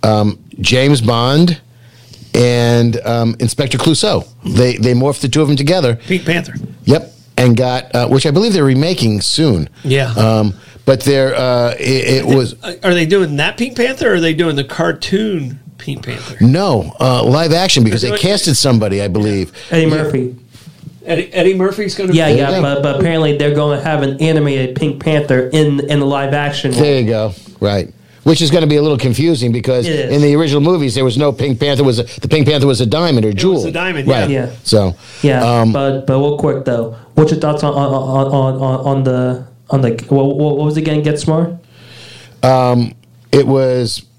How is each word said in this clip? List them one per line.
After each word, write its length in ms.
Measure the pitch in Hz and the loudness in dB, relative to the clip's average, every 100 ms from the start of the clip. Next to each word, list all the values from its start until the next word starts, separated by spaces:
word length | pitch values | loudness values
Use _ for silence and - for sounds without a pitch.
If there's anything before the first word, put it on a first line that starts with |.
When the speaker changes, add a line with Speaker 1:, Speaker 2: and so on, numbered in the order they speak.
Speaker 1:
um, 360 | 107 107 104 101 - - | 2 2 0 -4 -14 -6
James 400 | 98 123 135 143 | 0 2 4 2
Bond 600 | 113 117 123 143 175 160 _ - - - - - - | 2 0 2 2 2 0 _ -20 -20 -20 -20 -20 -4
and, 600 | - 123 120 117 120 117 117 - | 2 2 2 2 4 2 0 -2
um, 300 | 117 117 113 | -2 -2 -2
Inspector 380 | 117 - 139 127 | -4 -2 -4 0
Clouseau. 480 | - 156 214 143 - - | 0 2 0 -2 -4 -12
They, 320 | - - 123 120 | -4 0 0 2
they 160 | 117 | 0
morphed 260 | 123 135 139 | 2 0 -2
the 80 | 135 | -2
two 120 | 139 | 0
of 80 | 147 | 2
them 80 | 143 | 0
together. 400 | 143 185 135 117 | 0 2 0 -2
Speaker 2:
Pink 280 | - 185 | -4 -4
Panther. 300 | 165 170 170 - - - | -2 -4 -4 -12 -14 -8
Speaker 1:
Yep. 280 | - 147 - - - - | 2 2 0 -20 -10 0
And 200 | 123 117 | 2 4
got, 380 | 127 127 127 | 2 -2 -4
uh, 140 | 127 123 | -2 2
which 180 | 135 151 | 2 2
I 40 | |
believe 220 | 143 233 | 0 2
they're 120 | 196 | 2
remaking 560 | 139 131 160 185 120 104 | 2 2 0 0 0 0
soon. 480 | - - 156 92 73 - | -2 0 2 2 -2 -8
Speaker 2:
Yeah. 260 | 139 139 123 | -2 0 0
Speaker 1:
Um, 420 | 110 110 110 107 92 - - | 0 2 2 0 -4 -16 -6
but 160 | - 135 | 0 0
they're, 320 | - 139 135 | 2 2 2
uh, 400 | 123 127 123 120 - | 0 0 0 0 -2
it, 480 | - 131 123 131 - | -2 -2 0 0 2
it 0 | |
was 280 | 135 120 - | 2 0 -6
Speaker 2:
Are 300 | - 175 196 | -14 -6 0
they 120 | 175 160 | 0 2
doing 300 | 196 170 143 | 2 0 -2
that 200 | 160 - | -4 -4
Pink 200 | 240 240 | -6 -2
Panther, 340 | 240 262 294 | -4 0 0
or 40 | 185 | 0
are 40 | |
they 140 | 165 | 0
doing 220 | 160 170 143 | 0 0 -2
the 80 | |
cartoon 960 | 135 - 170 147 - 190 220 185 131 143 - - | -6 -4 -4 -4 -4 -2 -2 -4 -6 -12 -18 -16
Pink 260 | - 135 | -12 -10
Panther? 320 | - 117 - 120 | -10 -12 -12 2
Speaker 1:
No, 480 | 117 147 196 120 78 - | 4 4 2 0 -2 -2
uh, 220 | 127 123 | 0 2
live 280 | 113 139 165 | 2 2 2
action, 320 | 165 185 147 | 2 2 2
because 180 | 113 92 | 2 2
Speaker 2:
They're 80 | 123 | -2
Speaker 1:
they 60 | 104 | -2
Speaker 2:
doing 140 | 180 | 0
Speaker 1:
casted 240 | 202 175 131 | 0 0 0
somebody, 440 | 139 117 104 98 | 2 2 0 -2
I 80 | 101 | -2
believe. 440 | 98 104 101 92 - - | -2 -2 -2 -6 -10 -4
Speaker 3:
Eddie 120 | 170 160 | 0 2
Speaker 1:
Yeah. 0 | 156 | 0
Speaker 3:
Murphy. 340 | 151 135 123 - - - - - - - | -2 -4 -6 -10 -20 -20 -20 -20 -20 -18
Speaker 2:
Eddie, 280 | - 170 185 | -4 -4 -2
Eddie 220 | 190 180 | 0 2
Murphy's 420 | 190 190 196 202 - | 2 -2 -2 -6 -4
gonna 160 | 190 | 0
Speaker 3:
Yeah, 180 | 165 156 | 2 4
Speaker 2:
be 80 | 147 | 2
Speaker 3:
yeah, 120 | 139 | 2
Speaker 1:
There 100 | 139 | 0
you 20 | |
go. 100 | 143 139 | 0 0
Speaker 3:
but, 60 | |
but 160 | 143 139 | -2 0
apparently 360 | 165 160 156 143 | 0 0 0 0
they're 180 | 147 147 | 0 0
gonna 240 | 147 139 | 0 -2
have 220 | 160 156 | -2 -2
an 180 | 139 135 | -2 -2
animated 540 | 156 156 147 135 127 127 | 0 2 0 0 -2 -2
Pink 260 | 151 135 | -4 -2
Panther 460 | - 156 147 127 127 | 0 0 2 0 2
in, 320 | 156 151 139 139 | 2 2 0 0
in 80 | 147 | 0
the 80 | 139 | 0
live 260 | 139 139 | -2 -2
action 380 | 147 147 147 139 | -2 -2 -4 -2
Speaker 1:
There 240 | 123 147 | 0 2
Speaker 3:
one. 100 | 135 | 2
Speaker 1:
you 60 | 113 | 0
go. 220 | 113 107 90 - - | -2 -2 -8 -18 -4
Right. 340 | 101 101 85 - - - | -2 -2 -4 -12 -20 -4
Which 180 | - 160 | 0 2
is 120 | 160 | 2
gonna 160 | 170 156 | 2 2
be 80 | 147 | 2
a 60 | |
little 160 | 151 135 | 2 0
confusing 520 | 131 120 165 156 120 | -2 0 0 0 0
because 380 | 120 117 127 170 | -2 0 -2 0
Speaker 3:
It 80 | 151 | -2
is. 140 | 127 | 0
Speaker 1:
in 80 | 147 | 2
the 140 | 147 147 | 4 2
original 240 | 160 143 | 2 2
movies 340 | 147 180 139 | 2 2 0
there 100 | 113 | 0
was 140 | 131 117 | 0 2
no 140 | 147 | 0
Pink 260 | 120 143 120 | 0 -2 0
Panther. 240 | 143 135 | 0 2
Was 160 | 139 117 | 2 0
a, 220 | 120 - | -4 -8
the 80 | - | -2
Pink 180 | 156 143 | 2 2
Panther 220 | 151 139 | 2 2
was 120 | 120 | 2
a 60 | 120 | 0
diamond 400 | 151 175 127 107 | 0 0 2 0
or 40 | |
Speaker 2:
It 60 | 98 | 0
Speaker 1:
jewel. 180 | 185 | 0
Speaker 2:
was 100 | 175 | 0
a 80 | 90 | -2
diamond, 340 | 165 180 165 127 | -4 -4 -4 -4
yeah. 140 | 131 | -4
Speaker 1:
Right. 100 | 107 | -2
Speaker 3:
Yeah. 200 | 135 123 - | -4 -6 -10
Speaker 1:
So, 320 | - 110 95 85 - - | 0 0 0 -4 -14 -4
Speaker 3:
Yeah, 200 | 147 127 | 0 2
Speaker 1:
um, 280 | 117 120 113 | 2 2 2
Speaker 3:
but, 340 | 110 139 135 - | 2 -2 -2 0
but 120 | 131 | 0
real 180 | 143 143 | 0 0
quick 260 | 151 139 | -2 -2
though, 280 | 131 120 113 - - | -4 -4 -4 -10 -4
what's 180 | - 156 | 2 2
your 80 | 151 | 2
thoughts 240 | 151 147 | -2 -2
on, 100 | 147 | -2
on, 180 | 139 143 | -2 -2
on, 340 | 135 127 131 135 | -2 -2 -2 0
on, 300 | 143 131 131 | 0 0 -2
on, 240 | 135 131 139 | -2 -2 -2
on 160 | 135 | 0
the, 440 | 131 127 127 127 - - _ | 0 0 -2 -4 -10 -20 _
on 100 | 135 | 0
the, 100 | 123 110 - | 0 -2 0
what, 280 | 139 135 143 | 2 2 0
what, 200 | 151 143 | -2 0
what 80 | 151 | -2
was 100 | 156 | -2
it 60 | |
again? 200 | 156 151 | -2 -2
Get 160 | 151 147 | -2 -2
Smart? 340 | - 160 170 - - - - - - - - - | -2 0 -2 -6 -18 -20 -20 -20 -20 -20 -20 -2
Speaker 1:
Um, 500 | 127 131 127 123 117 - _ _ _ | 2 2 2 0 -2 -8 _ _ _
it 140 | 135 120 | 2 4
was 580 | 135 131 127 117 - - | 2 2 0 -2 -6 -14